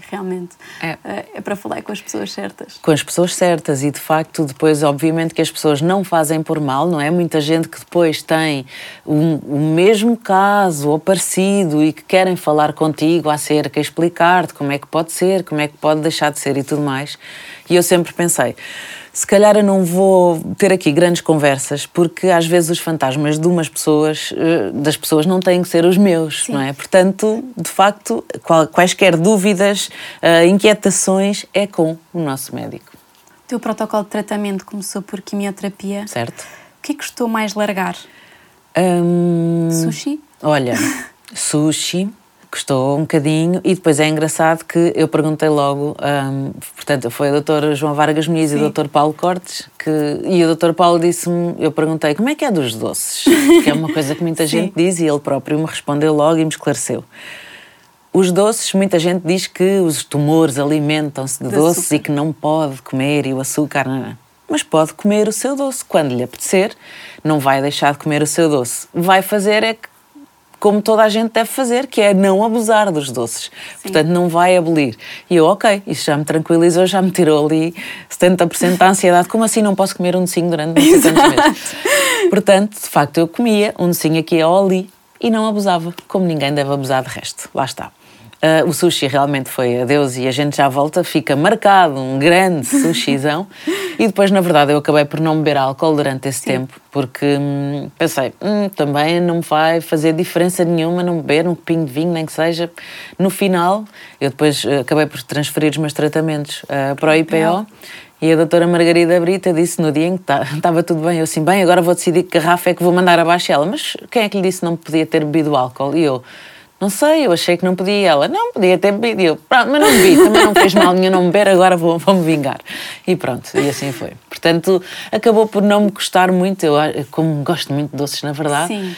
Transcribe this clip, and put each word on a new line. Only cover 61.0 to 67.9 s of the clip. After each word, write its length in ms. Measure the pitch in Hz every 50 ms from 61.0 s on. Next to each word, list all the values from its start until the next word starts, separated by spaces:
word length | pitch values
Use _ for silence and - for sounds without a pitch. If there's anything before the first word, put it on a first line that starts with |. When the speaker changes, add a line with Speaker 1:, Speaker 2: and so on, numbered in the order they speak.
| 151 143 147 135 135 135 - - 131
Speaker 2:
de 60 | 127
Speaker 1:
De 60 | 120
Speaker 2:
doces 280 | 147 156 170 170 170 -
Speaker 1:
açúcar. 100 | - 151
Speaker 2:
e 20 | 147
que 120 | - - 147
não 220 | 143 147 160 147
pode 480 | - - 151 156 160 156 139 135 131 -
comer 420 | - - 131 131 143 147 147 135
e 60 | 131 135
o 80 | 131
açúcar, 480 | 131 - - 151 151 143 - 143 131 131
não, 100 | 135 131
não. 200 | 113 107 113 - _ _ _ _ _ -
Mas 120 | - 302 -
pode 300 | - - 160 160 156 -
comer 340 | - - 202 208 214 214
o 60 | 214 208
seu 240 | - - 254 285
doce 260 | 269 277 269 247 - -
quando 320 | - - 170 151 135 123
lhe 80 | 120 123
apetecer, 500 | 120 - - - - - 190 196 - - _ - - - - - - - - -
não 140 | 156 156 147
vai 240 | 131 139 135 135 135
deixar 300 | 147 143 - 156 143